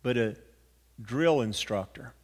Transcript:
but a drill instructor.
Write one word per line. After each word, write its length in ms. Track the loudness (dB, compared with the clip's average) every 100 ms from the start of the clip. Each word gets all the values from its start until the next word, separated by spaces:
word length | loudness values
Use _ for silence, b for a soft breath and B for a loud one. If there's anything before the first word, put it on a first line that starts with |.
but 140 | 2 2
a 200 | 0 -2 -18 _ _ _ _ -18
drill 400 | -6 2 4 4
instructor. 720 | 2 -2 -2 -4 -4 -12 -18 -20